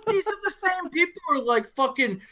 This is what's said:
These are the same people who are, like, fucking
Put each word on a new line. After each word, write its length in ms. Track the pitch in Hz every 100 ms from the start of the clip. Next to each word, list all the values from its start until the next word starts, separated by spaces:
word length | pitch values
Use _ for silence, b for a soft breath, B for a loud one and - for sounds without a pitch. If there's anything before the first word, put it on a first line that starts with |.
| 453
These 200 | 403 427
are 120 | 403
the 60 | 403
same 380 | - 381 370 349
people 300 | 320 349 - 1047
who 80 |
are, 80 | 277
like, 220 | 240 240 -
fucking 520 | - 269 269 240 190 b